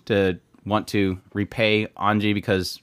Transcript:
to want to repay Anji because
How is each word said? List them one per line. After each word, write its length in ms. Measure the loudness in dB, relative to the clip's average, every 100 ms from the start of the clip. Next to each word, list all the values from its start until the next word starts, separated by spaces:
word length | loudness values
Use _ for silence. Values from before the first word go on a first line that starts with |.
| -2
to 340 | 2 2 -2 _ _ -4
want 220 | -2 0
to 320 | 0 0 -2 -6
repay 520 | -6 -4 0 2 2 -2 -4
Anji 360 | 0 2 0
because 480 | 0 0 -2 -2 -10